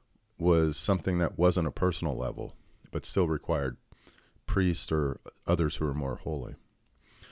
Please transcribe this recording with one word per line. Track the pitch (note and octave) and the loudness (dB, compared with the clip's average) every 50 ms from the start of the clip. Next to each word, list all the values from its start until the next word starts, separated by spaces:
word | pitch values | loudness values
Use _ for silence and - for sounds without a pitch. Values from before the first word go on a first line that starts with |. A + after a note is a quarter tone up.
| _ _ _ _ _ _ _ - | _ _ _ _ _ _ _ -2
was | E2 F2 E2+ E2 D#2+ D#2+ D2+ - | 2 4 6 6 4 4 2 0
something | - - G2 F#2 - F#2+ F2+ F2 | 0 0 0 0 0 0 0 0
that | F2 D2+ - D#2 | 0 0 0 2
wasn't | F2 F2+ E2+ F2+ D#2+ | 2 2 4 2 0
a | D#2 | -2
personal | - - F2+ F#2 F2 - - D#2+ C2+ | -2 0 0 0 0 0 -2 -4 -4
level, | A#1 B1 A#1+ A1 A1 A1 - - - _ _ - - _ - | -2 -4 -6 -6 -6 -10 -12 -12 -16 _ _ -20 -20 _ -10
but | - E2 - | -8 -6 -6
still | - - G2 F2+ D#2+ | -2 0 0 2 2
required | D#2 D2+ - - E2+ D2+ C#2 C2 B1 - _ _ - _ _ - - _ _ _ _ _ _ | 0 -2 -2 -2 -2 0 0 -4 -4 -8 _ _ -20 _ _ -20 -20 _ _ _ _ _ _
priests | - - G2+ F#2 F2+ E2+ - - - | -2 2 2 4 2 2 0 -2 -2
or | E2 D#2 D2 C#2 C2+ - - - - _ - - | 0 0 0 0 -2 -6 -12 -20 -20 _ -2 0
others | F2 E2 E2 D2+ - - | 2 2 2 0 0 -2
who | E2 | -2
were | D2 C2+ | -2 -2
more | D2 C#2+ C2+ B1+ B1 | -2 -4 -4 -6 -6
holy. | - D2 D#2 C#2+ B1 G#1 G#1 - _ _ _ _ _ _ _ _ _ _ _ - - - | -6 -6 -6 -6 -6 -8 -12 -16 _ _ _ _ _ _ _ _ _ _ _ -20 -20 -20